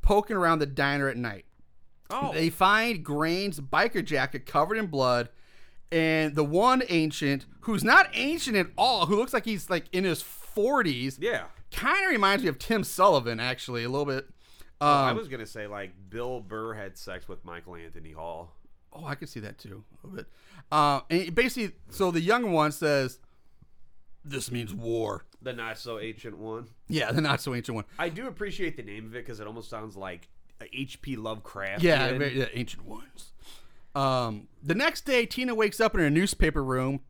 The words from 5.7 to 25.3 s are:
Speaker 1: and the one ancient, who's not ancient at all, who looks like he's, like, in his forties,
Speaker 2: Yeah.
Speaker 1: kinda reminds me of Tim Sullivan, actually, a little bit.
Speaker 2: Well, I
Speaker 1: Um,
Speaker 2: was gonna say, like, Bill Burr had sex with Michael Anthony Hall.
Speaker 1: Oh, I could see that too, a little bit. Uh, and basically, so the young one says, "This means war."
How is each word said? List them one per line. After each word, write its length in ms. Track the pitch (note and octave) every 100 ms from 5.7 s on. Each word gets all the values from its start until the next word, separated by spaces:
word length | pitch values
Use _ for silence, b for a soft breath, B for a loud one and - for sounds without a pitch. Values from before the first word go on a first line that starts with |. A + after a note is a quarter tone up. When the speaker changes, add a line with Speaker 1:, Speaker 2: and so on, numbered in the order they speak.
| b -
Speaker 1:
and 440 | E3 D#3+ D#3+ D#3
the 100 | D3
one 380 | D3 D#3+ A#3 B3+ B3
ancient, 580 | E3+ D#3 D3 D3 C#3 - -
who's 220 | - G#3
not 240 | G#3+ D4+ F#4+
ancient 440 | A3+ C4 D#4+ C#4 G#3
at 100 | F3 -
all, 300 | A3 A#3 E3
who 100 | G3+
looks 160 | B3+
like 120 | B3 A3+
he's, 240 | G#3 -
like, 140 | F3+ -
in 120 | F3+
his 160 | F#3+ F3+
forties, 960 | - - - - G#3+ C#4+ G3+ B2 C3 C3
Speaker 2:
Yeah. 240 | A#3 G3 E2 - -
Speaker 1:
kinda 380 | - B3 F#4+ F#4+
reminds 340 | C4+ G3 G3
me 60 | F#3+
of 80 | C3+
Tim 260 | - A3
Sullivan, 560 | - - F#3+ D#3 A#2+ A#2
actually, 440 | A#2+ B2+ - A#2+
a 40 | A#2
little 160 | C3+
bit. 240 | C#3+ C3 - - b b b -
Speaker 2:
Well, 100 | D3
I 200 | C#3+ C3+
Speaker 1:
Um, 60 | A2+
Speaker 2:
was 120 | G#3+
gonna 180 | C3 G#2+
say, 200 | A#2 G#2
like, 260 | G2+ G2 F#2 G2
Bill 300 | G#2+ G#2 B2+
Burr 340 | G2+ A2 A2+
had 240 | G#2+ G2 F2+
sex 280 | - F2+ -
with 140 | F#2
Michael 320 | F2 E2+ F2 F2
Anthony 360 | E2 E2 D#2+
Hall. 420 | D#2 E2 E2 E2+ - - - _
Speaker 1:
Oh, 120 | D3 D#3+
I 80 |
could 140 | C#3 -
see 100 | -
that 180 | G#2 -
too, 260 | - G2 G#2 -
a 40 | -
little 100 | F#3
bit. 100 | - B B F3 -
Uh, 300 | D3+ D3 C#3 -
and 260 | E3 F3
basically, 400 | E3+ B3 B3+ G#3 - -
so 200 | - F#3+
the 100 | E3+
young 320 | E3+ A#3 A#3
one 180 | E3 D3+
says, 480 | C#3+ D#3 C#3+ B2+ - - _ - - - - - - - -
"This 260 | D3 C#3 -
means 220 | B2 A2+
war." 500 | G2 A#2 A#2 A2 G2 -